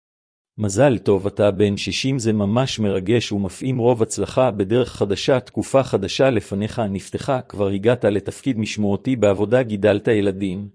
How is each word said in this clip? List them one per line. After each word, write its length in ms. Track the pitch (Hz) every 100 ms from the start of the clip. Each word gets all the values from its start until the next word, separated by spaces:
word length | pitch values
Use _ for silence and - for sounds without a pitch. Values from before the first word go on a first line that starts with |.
| _ _ _ _ _ -
מזל 400 | 104 95 143 110
טוב, 300 | - 98 98
אתה 240 | - 104
בן 260 | 95 104 101
שישים, 420 | - 95 135 135
זה 140 | 110
ממש 460 | 107 101 117 131 -
מרגש 520 | 104 95 92 120 -
ומפעים, 460 | 101 98 - 131 127
רוב 240 | 117 120
הצלחה 500 | 110 - 95 - 127
בדרך 380 | 107 95 120 131
חדשה, 500 | - 101 95 - 131
תקופה 440 | - - 104 135
חדשה 460 | 127 113 107 - 135
לפניך 500 | 110 - 98 104 -
נפתחה, 600 | 107 98 - 101 - 131
כבר 260 | - 95 101
הגעת 380 | 98 104 123 110
לתפקיד 540 | 101 - - 143 110
משמעותי 560 | 104 107 104 98 - 127
בעבודה, 480 | 104 95 104 123
גידלת 440 | 120 104 104 101 127
ילדים, 640 | 107 101 95 98 92 101